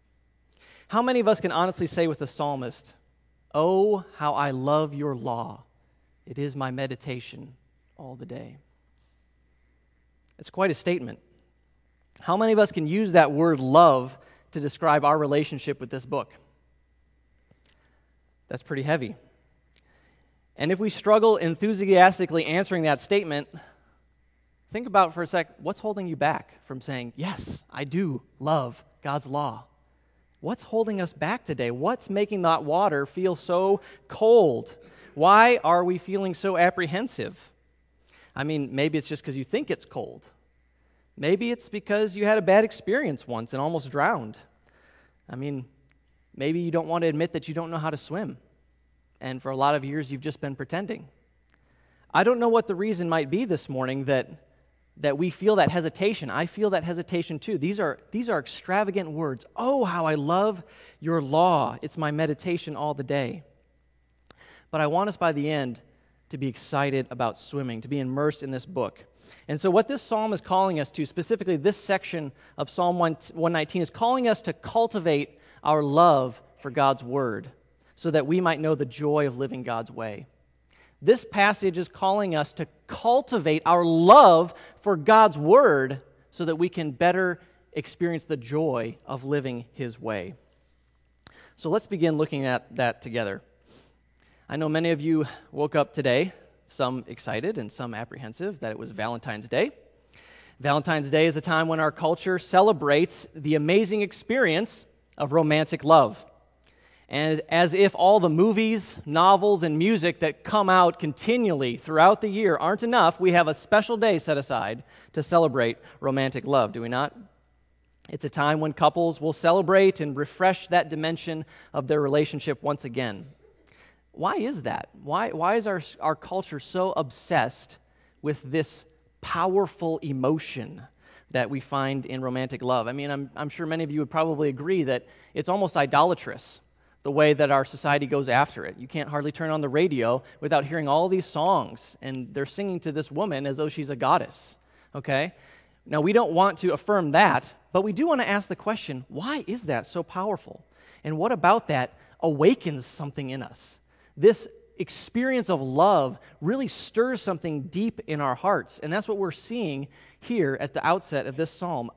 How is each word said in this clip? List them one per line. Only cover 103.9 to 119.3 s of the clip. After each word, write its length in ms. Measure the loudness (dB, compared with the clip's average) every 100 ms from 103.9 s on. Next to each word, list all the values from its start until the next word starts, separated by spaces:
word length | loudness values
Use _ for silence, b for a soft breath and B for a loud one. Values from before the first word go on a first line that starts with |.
| 0
experience 800 | -4 -6 -4 0 2 0 -2 -8 -20 _ _ -8
of 160 | 0
romantic 500 | 2 4 2 0 -2
love. 420 | 8 8 8 0 -18 _ _ _ b b b b b
And 300 | -4 -2 -2 0
as 240 | 2 2
if 220 | 4 4 6
all 240 | 6 6
the 100 | 4
movies, 720 | 4 4 4 0 -2 -6 -12
novels, 600 | -2 4 6 6 4 2
and 160 | 0 2
music 400 | 2 2 0 0
that 240 | -2 -4
come 260 | -2 0 4
out 300 | 6 6 4
continually 760 | -6 -4 -2 0 2 0 -2 -4
throughout 460 | -2 6 6 6
the 60 | 0
year 280 | 0 0 2
aren't 280 | 0 -2
enough, 360 | 0 4 4 4
we 120 | 4
have 160 | 4 4
a 80 | 0
special 420 | 2 2 2 0
day 220 | 2 0
set 180 | 0 -4
aside 460 | -2 -4 -4 -8 b b b
to 100 | -8
celebrate 560 | 2 4 4 4 0 -2 B B
romantic 440 | -2 0 -2 -4 0
love, 260 | 2 2
do 100 | -2
we 60 | -6
not? 300 | -4 -4 -8 -20 _ _ _ _ _ _ _ -16
It's 160 | -12 -8
a 40 |
time 300 | -2 0 0
when 140 | -2
couples 460 | 2 2 2 -2 -2
will 140 | -6